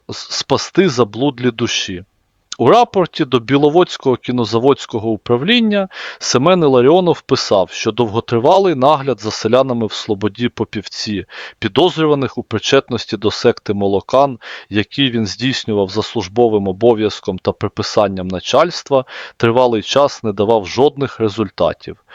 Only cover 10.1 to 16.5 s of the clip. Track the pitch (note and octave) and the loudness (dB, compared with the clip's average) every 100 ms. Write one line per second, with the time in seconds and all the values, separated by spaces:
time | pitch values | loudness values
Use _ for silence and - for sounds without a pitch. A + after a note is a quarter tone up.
10.1 | G2+ G#2 G2+ A#2+ - A2 A2 - - - | -4 -4 -2 -4 -4 -6 -8 -10 -10 -6
11.1 | G2+ - - - - A2 G2 F3 D3+ D#3 | -6 -8 -14 -18 -8 -2 2 2 2 0
12.1 | D3 B2+ - - G#2+ - C3+ - A#2 - | 0 -2 -6 -6 -6 2 2 2 -4 -6
13.1 | G#2 G#2 - B2 A2 - G2+ G2+ G2 - | -4 -2 0 0 0 -2 -2 0 -2 0
14.1 | B2+ C#3 B2 - - - G2+ G2+ - C#3 | 2 2 -2 -14 -18 -6 -4 -2 0 0
15.1 | A#2 G#2+ F#2 B2+ B2 - G#2 F#2+ G#2 G2+ | 0 -2 -2 -4 -2 -2 0 0 -2 -4
16.1 | A#2+ F#2 G#2+ A#2+ | -4 -2 2 2